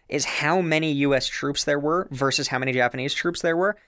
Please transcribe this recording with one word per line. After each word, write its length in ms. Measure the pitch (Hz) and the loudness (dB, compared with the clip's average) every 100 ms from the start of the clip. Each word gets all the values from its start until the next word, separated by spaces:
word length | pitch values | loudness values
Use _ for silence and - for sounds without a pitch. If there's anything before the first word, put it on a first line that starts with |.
| - | -6
is 160 | 147 - | -4 -2
how 340 | - 151 180 | -2 0 2
many 300 | 170 156 156 | 2 0 2
U 200 | 143 139 | 2 2
S 140 | 135 - | 2 0
troops 360 | - 143 139 | -4 -4 -2
there 160 | - 143 | 0 0
were 280 | 147 170 190 | 0 0 -2
versus 380 | 131 135 127 135 | 0 0 0 -2
how 100 | 127 | -2
many 160 | 131 | 0
Japanese 400 | 127 120 131 139 | 2 0 0 -4
troops 300 | - 175 170 | -2 -2 0
there 120 | 170 165 | 0 2
were, 220 | 190 208 | 0 -2